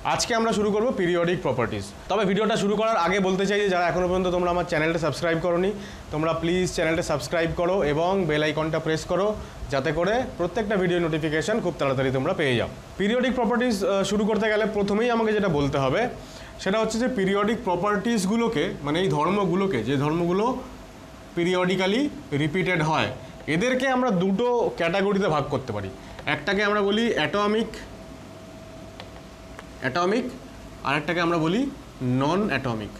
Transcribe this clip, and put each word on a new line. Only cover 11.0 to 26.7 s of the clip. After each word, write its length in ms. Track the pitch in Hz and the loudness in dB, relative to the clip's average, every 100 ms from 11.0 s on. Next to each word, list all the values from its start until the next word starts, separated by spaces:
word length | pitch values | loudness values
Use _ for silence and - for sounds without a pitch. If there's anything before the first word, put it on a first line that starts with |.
| 170 | 2
notification 540 | 156 156 156 156 226 | 0 0 0 0 0
খুব 100 | 180 147 | -2 0
তাড়াতাড়ি 320 | 139 131 131 131 | 0 2 2 0
তোমরা 140 | 143 185 | 0 0
পেয়ে 160 | 143 117 | 2 2
যাও। 120 | 92 - - - | 0 -6 -14 -2
Periodic 360 | 196 247 254 | 0 2 2
properties, 400 | 254 233 240 254 202 | 2 2 2 2 2
আহ, 180 | 180 196 190 | 2 2 2
শুরু 140 | 208 214 | 2 2
করতে 160 | 208 220 | 2 2
গেলে 120 | 214 214 208 | 2 2 0
প্রথমেই 340 | 202 202 240 233 | 0 2 2 2
আমাকে 160 | 220 208 | 2 2
যেটা 120 | 202 147 | 2 2
বলতে 200 | 143 143 | 2 2
হবে, 160 | 135 165 240 - - - - - | 2 2 0 -4 -14 -16 -16 -6
সেটা 160 | 190 214 | -2 0
হচ্ছে 160 | 220 220 | 0 0
যে 100 | 247 - | 0 2
periodic 400 | 190 202 208 233 190 | 2 2 2 0 0
প্রপার্টিজগুলোকে, 960 | 175 208 202 214 233 185 233 233 151 180 208 139 | 0 2 2 2 0 2 2 2 2 -2 -2 -2
মানে 140 | 160 | 0
এই 60 | 185 147 | 2 2
ধর্মগুলোকে, 640 | 160 202 185 180 196 120 110 | 2 2 2 2 2 0 0
যে 60 | 139 | 0
ধর্মগুলো 480 | 147 165 175 185 226 254 - - - - - - - - | 2 2 2 2 0 -2 -8 -16 -18 -18 -18 -18 -8 -2
periodically 640 | 175 180 180 190 190 220 294 - - | 2 2 2 2 2 2 0 -4 -4
repeated 480 | 143 151 180 175 180 | -2 0 0 0 2
হয়, 260 | 151 151 104 - - - - | 2 2 0 -4 -14 -10 -2
এদেরকে 320 | 160 247 254 269 254 | 2 2 2 2 2
আমরা 140 | 254 180 | 2 2
দুটো 220 | 190 196 247 240 170 165 | 2 2 2 2 0 0
ক্যাটাগরিতে 520 | 170 196 196 196 196 | 0 2 2 2 2
ভাগ 100 | 151 139 | 0 0
করতে 160 | 139 - 104 | -4 -4 -6
পারি। 120 | 98 - - - - | -6 -10 -16 -8 -4
একটাকে 300 | 147 202 196 | -2 0 0
আমরা 120 | 208 | 2